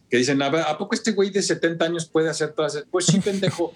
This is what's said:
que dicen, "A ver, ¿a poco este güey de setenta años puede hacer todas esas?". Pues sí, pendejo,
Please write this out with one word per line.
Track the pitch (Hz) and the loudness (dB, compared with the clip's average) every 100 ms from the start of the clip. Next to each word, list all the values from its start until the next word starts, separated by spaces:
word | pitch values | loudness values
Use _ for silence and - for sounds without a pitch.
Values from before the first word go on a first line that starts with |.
| - | -2
que | 123 | 0
dicen, | 127 139 | 2 2
"A | 139 | 2
ver, | 160 151 | 0 0
¿a | 151 | -2
poco | 202 | -2
este | 220 - | -2 0
güey | 196 202 | 0 0
de | 196 | 0
setenta | 185 180 165 165 165 | 0 0 0 0 -2
años | 170 165 | -2 -2
puede | 160 160 | 0 0
hacer | 151 151 | -2 -4
todas | - 151 | -2 -4
esas?". | 147 - | -4 -4
Pues | 180 - | -2 2
sí, | 190 | 2
pendejo, | 202 196 190 - 165 | 2 0 -2 -2 -4